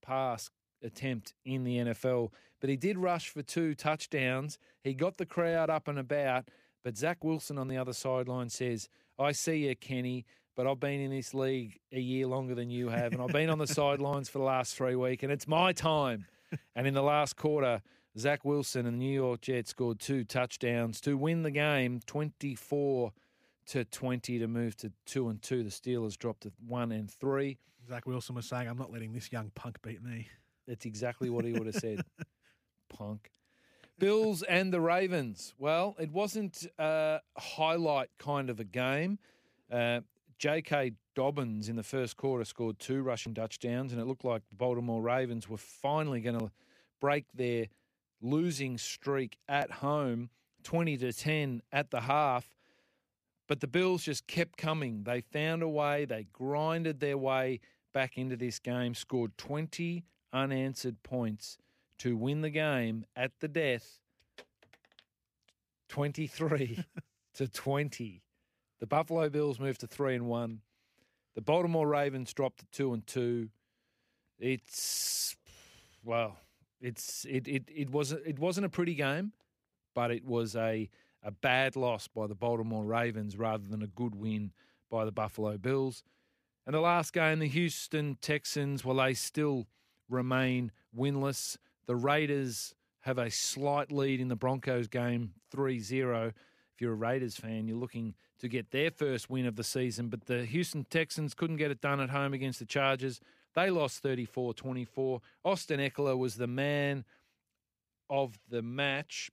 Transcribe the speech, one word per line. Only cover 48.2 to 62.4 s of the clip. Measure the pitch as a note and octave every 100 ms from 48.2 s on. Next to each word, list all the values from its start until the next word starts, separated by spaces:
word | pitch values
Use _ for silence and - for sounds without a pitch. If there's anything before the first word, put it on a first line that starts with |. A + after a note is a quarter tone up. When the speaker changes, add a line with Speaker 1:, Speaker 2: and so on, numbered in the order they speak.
Speaker 1:
losing | A#2 D3 F3 C#3 C#3 A#2+
streak | - - - C#3 B2 - -
at | C#3+ C#3+
home, | - C#3 D3+ C#3 A#2 A#2+ _ _ _
twenty | - E3 E3+ C#3
to | B2
ten | A#2 D3+ D#3 C#3+ A#2+ -
at | C#3 D3
the | B2
half. | A#2 C#3+ D3 B2 - _ _ _ _ _ _ _ _ _ _
But | D3
the | C#3
Bills | D#3 F#3 F3+
just | - C#3+ -
kept | - E3+ -
coming. | D#3+ D#3 C3+ A2
They | G#2 B2
found | A#2 D3 D#3 E3
a | E3
way. | D3+ D3 D3 C#3+
They | A2 G#2
grinded | - C3 C#3+ D#3 E3 D#3+ C#3+
their | D3 C#3
way | C3+ C3 C3 B2 - _ _
back | C3+ C3 -
into | C3 B2
this | B2 A2+
game, | - B2 B2 A#2+
scored | - C3 A#2 -
twenty | - D3 D#3+ - E3+ E3+ E3+ _ _
unanswered | B2+ C3+ C3+ C3+ C3 B2+ A2+
points | - B2+ A2+ G#2+ - - _ _ _ _
to | B2+
win | A#2 A#2+ D3